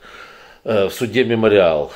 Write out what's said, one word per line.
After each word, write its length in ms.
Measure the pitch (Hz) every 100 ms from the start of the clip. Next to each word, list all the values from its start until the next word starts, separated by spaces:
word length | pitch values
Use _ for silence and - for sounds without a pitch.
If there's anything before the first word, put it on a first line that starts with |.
| - - - - - - -
э, 220 | 107 95
в 60 |
суде 300 | - 117 113
«Мемориал». 680 | 117 113 110 104 87 78 71